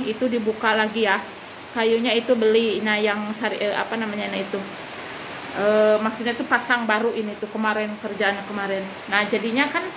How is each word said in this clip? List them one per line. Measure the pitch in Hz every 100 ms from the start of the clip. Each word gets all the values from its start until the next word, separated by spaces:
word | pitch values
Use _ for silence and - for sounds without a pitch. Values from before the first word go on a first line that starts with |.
| 214
itu | 214 254
dibuka | 240 214 214 220 220
lagi | 214 220 202
ya. | 208 - - - - -
Kayunya | 240 226 226 240
itu | 226 233 233
beli, | 220 220 226 190 220
nah, | 208
yang | 214 208 208
sari-, | 214 220 196
eh, | 208
apa | - - 226
namanya, | 214 208 202
nah, | 196
itu. | 190 196 196 - - - - - - - - -
Eh, | 208 214 214 214
maksudnya | 220 226 233 240
tuh | 262
pasang | 262 - 240 226
baru | 214 233 226
ini | 208 208
tuh | 208
kemarin, | 220 214 214 214 208
kerjaannya | 208 202 196 202 196
kemarin. | 202 196 190 190 - -
Nah, | 196 208
jadinya | 214 226 247 285
kan | 330 370